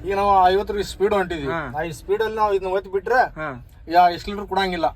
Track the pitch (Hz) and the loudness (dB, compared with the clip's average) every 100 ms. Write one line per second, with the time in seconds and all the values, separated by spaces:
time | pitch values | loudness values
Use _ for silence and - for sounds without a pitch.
0 | 180 196 202 196 180 190 208 208 185 - | -2 0 4 6 6 4 0 -6 -6 -2
1 | 196 208 180 165 135 147 139 135 165 156 | 0 2 0 -4 -4 -6 -6 -6 -6 -10
2 | - 208 220 220 214 196 185 190 190 190 | -4 -2 -2 0 0 0 -2 -4 -4 -6
3 | 220 247 175 160 156 123 - - - 170 | 0 2 2 -2 -10 -10 -18 -20 2 4
4 | 180 170 - 202 190 185 190 175 170 | 4 2 -8 -10 -4 -2 -2 0 -4